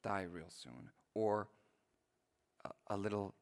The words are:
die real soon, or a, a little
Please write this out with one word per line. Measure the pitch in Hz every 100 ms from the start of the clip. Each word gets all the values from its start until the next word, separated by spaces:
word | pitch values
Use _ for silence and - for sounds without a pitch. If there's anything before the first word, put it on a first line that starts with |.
die | - 98
real | 92 85 80
soon, | - - 60 123 - _
or | 107 110 104 101 - _ _ _ _ _ _ _ _ _ _
a, | - - -
a | 101
little | 101 104 98 -